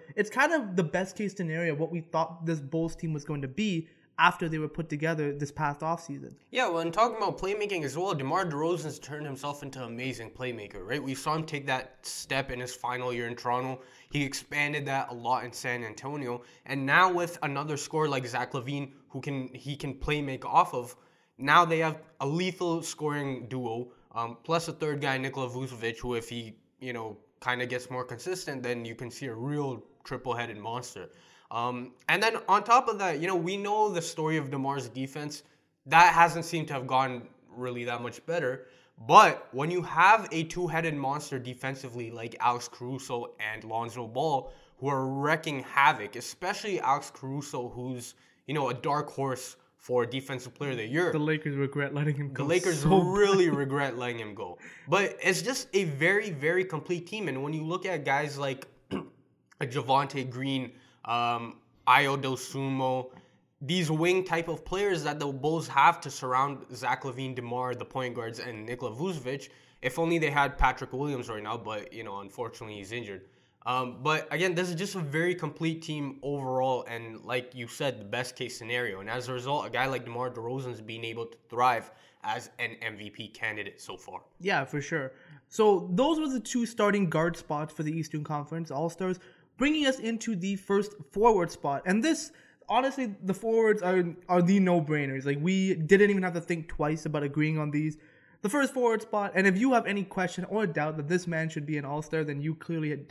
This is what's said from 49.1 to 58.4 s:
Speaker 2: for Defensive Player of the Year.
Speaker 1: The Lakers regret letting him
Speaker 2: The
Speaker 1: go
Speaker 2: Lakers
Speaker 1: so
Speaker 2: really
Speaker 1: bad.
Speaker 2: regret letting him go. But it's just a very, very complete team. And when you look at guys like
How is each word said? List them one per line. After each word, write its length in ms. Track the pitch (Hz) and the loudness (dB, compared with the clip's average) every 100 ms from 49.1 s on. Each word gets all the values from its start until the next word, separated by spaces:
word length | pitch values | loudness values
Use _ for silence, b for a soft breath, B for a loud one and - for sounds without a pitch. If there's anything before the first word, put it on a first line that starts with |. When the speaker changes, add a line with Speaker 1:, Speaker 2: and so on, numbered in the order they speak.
| - 135 127 - - b b | -4 -4 -4 -8 -16 b b
Speaker 2:
for 280 | - 123 117 | -2 0 2
Defensive 480 | 131 131 131 123 | -2 -6 -8 -10
Player 180 | - 143 | -8 -6
of 60 | 123 | -4
the 80 | 110 | -2
Year. 280 | 151 175 | 0 2
Speaker 1:
The 40 | 156 | 2
Lakers 380 | 151 156 156 139 | 2 0 0 -2
regret 400 | 139 143 139 143 | -2 0 -2 0
letting 200 | 151 139 | 0 0
him 120 | 143 | -4
Speaker 2:
The 60 | |
Speaker 1:
go 100 | 139 | -2
Speaker 2:
Lakers 380 | 147 180 185 156 | 2 2 2 2
Speaker 1:
so 200 | 151 190 | 6 6
Speaker 2:
really 460 | 175 202 202 190 170 | 6 6 6 6 6
Speaker 1:
bad. 100 | 143 | 4
Speaker 2:
regret 400 | 135 139 139 120 | 0 0 0 -2
letting 220 | 123 120 | -4 -4
him 160 | 107 101 | -8 -10
go. 240 | 92 87 B B B | -12 -12 B B B
But 280 | 185 190 - | 2 2 0
it's 180 | 170 165 | 2 2
just 280 | 185 269 - | 0 -4 0
a 120 | 196 180 | 0 0
very, 440 | 135 165 202 214 | 2 4 4 2
very 340 | 147 151 180 185 | -2 0 2 0
complete 420 | 156 147 175 170 | -4 -4 -6 -4
team. 220 | 214 180 | -6 -4
And 120 | 131 | -4
when 120 | 143 | -4
you 100 | 156 | -4
look 220 | 156 180 190 | -4 -4 -2
at 180 | 165 | -2
guys 340 | 139 139 151 | 0 0 0
like 300 | 135 | -4